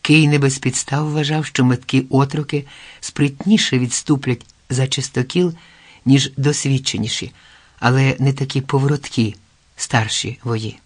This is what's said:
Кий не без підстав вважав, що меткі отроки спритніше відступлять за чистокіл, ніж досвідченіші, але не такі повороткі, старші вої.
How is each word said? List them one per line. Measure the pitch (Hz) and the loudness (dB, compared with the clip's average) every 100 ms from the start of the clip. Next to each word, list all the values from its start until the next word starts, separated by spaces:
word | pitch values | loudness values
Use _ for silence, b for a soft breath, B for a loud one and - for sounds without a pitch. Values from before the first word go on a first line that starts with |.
Кий | - 156 151 | 4 4 6
не | 147 | 4
без | 139 135 | 2 0
підстав | 127 - - 143 151 | -4 -4 -4 -4 -2
вважав, | 151 147 156 143 | -4 -2 -2 -2
що | - 127 | 2 2
меткі | 123 - 135 131 | 2 0 -2 2
отроки | 135 139 151 147 147 139 B B B | 0 0 -2 -4 -6 -6 B B B
спритніше | - - 143 139 196 214 - 127 | -12 -2 -2 0 2 2 2 0
відступлять | 123 - - 139 127 120 - _ _ | 0 -4 0 0 0 -4 -8 _ _
за | 131 131 | -2 -2
чистокіл, | 139 127 127 127 180 180 165 B B B B 127 | -4 -4 -4 -2 0 0 -2 B B B B 4
ніж | 139 135 - | 4 4 -2
досвідченіші, | 139 151 139 131 131 - 110 - - b b b b b | -2 0 0 0 -2 -4 -4 -6 -10 b b b b b
але | 117 131 135 - | 2 4 2 2
не | 135 | 0
такі | 135 135 135 | 0 -4 -4
повороткі, | 135 139 139 143 - - 113 - _ _ _ - | -2 0 0 -2 -4 -2 -2 -4 _ _ _ -14
старші | - 123 107 - - - | -2 -2 0 -4 -6 -8
вої. | 117 113 107 - | -6 -6 -6 -12